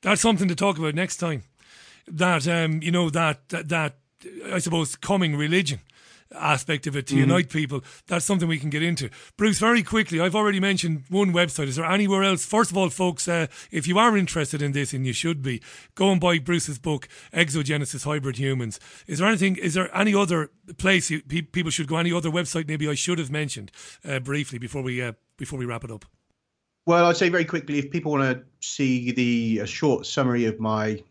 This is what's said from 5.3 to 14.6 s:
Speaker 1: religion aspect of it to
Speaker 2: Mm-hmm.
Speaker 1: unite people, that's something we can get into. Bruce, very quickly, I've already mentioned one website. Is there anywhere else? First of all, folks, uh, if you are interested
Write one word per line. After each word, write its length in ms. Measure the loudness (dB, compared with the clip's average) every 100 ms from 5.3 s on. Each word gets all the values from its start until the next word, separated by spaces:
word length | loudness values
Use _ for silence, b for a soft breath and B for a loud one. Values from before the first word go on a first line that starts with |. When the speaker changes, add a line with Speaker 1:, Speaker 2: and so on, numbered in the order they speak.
Speaker 1:
religion 460 | 0 2 2 0 -4 -10 b b b b
aspect 540 | -6 0 0 0 -4 -2
of 80 |
it 140 | -6 0
to 60 |
Speaker 2:
Mm-hmm. 160 | 4 6
Speaker 1:
unite 200 | 4 2
people, 320 | -2 -2 -4 -8 B _
that's 180 | -2
something 220 | 0 0 2
we 140 | 0
can 100 | -2
get 140 | -2
into. 260 | 0 -2 -6 B B 0
Bruce, 220 | 2 4
very 240 | 4 4
quickly, 380 | 2 0 0 0
I've 160 | 0 2
already 240 | 2 2
mentioned 420 | 2 0 0 -4 -2
one 240 | 2 2
website. 340 | 2 0 0 -4
Is 80 |
there 100 | -4
anywhere 380 | 0 2 2 4
else? 220 | 2 2 0
First 240 | 2 2
of 60 | 2
all, 140 | 0
folks, 360 | 0 -2 0 -2
uh, 220 | -2 -2 B B
if 160 | -4 0
you 100 | 4
are 180 | 4 4
interested 460 | 2 -2 -4 -2